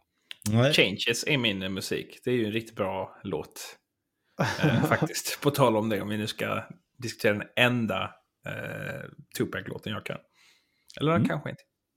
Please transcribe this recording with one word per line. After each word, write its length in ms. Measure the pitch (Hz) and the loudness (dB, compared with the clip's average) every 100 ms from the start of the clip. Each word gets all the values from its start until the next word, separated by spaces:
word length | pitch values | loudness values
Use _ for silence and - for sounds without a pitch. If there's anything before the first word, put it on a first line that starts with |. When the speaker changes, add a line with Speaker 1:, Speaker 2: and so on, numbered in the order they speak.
| _ _ - - 104 | _ _ -20 -8 2
Speaker 1:
Nej. 240 | 110 131 | 4 6
Speaker 2:
Changes 500 | 156 117 202 - 117 - | 6 4 2 0 0 2
är 100 | 139 | 2
min, 240 | 117 95 | 2 0
eh, 60 | 95 | -2
musik. 500 | 95 - - - - | -4 -2 -4 -4 -8
Det 80 | - | 0
är 40 | 123 | 0
ju 100 | 107 | 2
en 60 | |
riktigt 240 | 110 113 - | -2 -4 -4
bra 420 | 95 95 92 - | -2 -2 -6 -8
låt. 540 | 101 90 - - - - _ _ _ _ _ - 139 - | -6 -6 -6 -12 -14 -16 _ _ _ _ _ -2 -2 2
Eh, 200 | 151 117 | 2 4
Speaker 3:
<laughs> 20 | 151 | 4
Speaker 2:
faktiskt. 560 | 110 - - - - | 2 0 -4 -6 -2
På 100 | 143 | 0
tal 260 | 139 123 110 | 4 4 4
om 120 | 110 | 2
det, 120 | 101 | -2
om 80 | 101 | -2
vi 80 | 107 | -4
nu 100 | 107 | -4
ska 360 | - 107 104 - - _ - | -4 -4 -4 -6 -14 _ -12
diskutera 360 | 117 - 113 | -10 0 2
den 140 | 104 - - | 2 0 2
enda, 480 | 123 123 110 95 98 - _ _ - | 2 4 0 -2 -4 -8 _ _ -10
eh, 640 | 107 - 107 - - - - - - | -8 -8 -8 -8 -10 -12 -16 -10 -4
Tupac-låten 560 | 113 95 - - - | -4 -4 -8 -8 -6
jag 120 | 104 - | -6 -6
kan. 120 | - _ _ _ _ _ _ - - | -10 _ _ _ _ _ _ -20 -4
Eller 160 | 147 170 | 2 4
Speaker 1:
Mm. 120 | 262 | 2
Speaker 2:
kanske 220 | 156 - | 0 -6
inte. 140 | - _ _ _ | -10 _ _ _